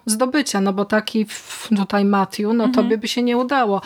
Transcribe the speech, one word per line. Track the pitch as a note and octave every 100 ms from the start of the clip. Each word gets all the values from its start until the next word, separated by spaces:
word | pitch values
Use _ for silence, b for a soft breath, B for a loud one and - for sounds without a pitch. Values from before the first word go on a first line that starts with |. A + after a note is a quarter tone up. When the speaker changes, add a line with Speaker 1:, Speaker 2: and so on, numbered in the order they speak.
| -
Speaker 1:
zdobycia, | A3 B3+ D4 - G3+
no | G3
bo | F#3+ G3+
taki | G#3+ G#3+ A3 G#3
w-, | - - - - G#3
tutaj | F#3+ G3+ G3+
Matthew, | G3+ F#3+ - G#3
no |
Speaker 2:
Mhm. | A#3 A3+
Speaker 1:
tobie | B3 A#3+ A3
by | A#3
się | A#3+
nie | A#3+ A#3+
udało. | B3+ C#4 A3+ G3